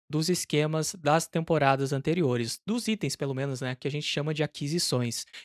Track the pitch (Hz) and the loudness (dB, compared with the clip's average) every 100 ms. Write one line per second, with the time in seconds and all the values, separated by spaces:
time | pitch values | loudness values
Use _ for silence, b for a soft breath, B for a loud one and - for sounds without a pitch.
0 | - 151 160 175 - 147 156 160 156 185 | -6 -2 0 -2 0 0 2 0 -2 -2
1 | 143 160 - 165 165 156 139 135 135 139 | 2 2 2 -2 2 4 4 4 2 0
2 | 156 170 143 123 113 - - 233 220 214 | 0 2 2 2 -2 -4 -4 -2 0 0
3 | 139 - 139 131 139 127 127 127 143 147 | -2 -2 -4 -2 -2 -2 -4 -4 -4 -4
4 | - - 147 151 147 - 143 170 - 123 | -2 -2 0 0 -2 -2 -2 0 2 0
5 | 120 - B B | 0 -4 B B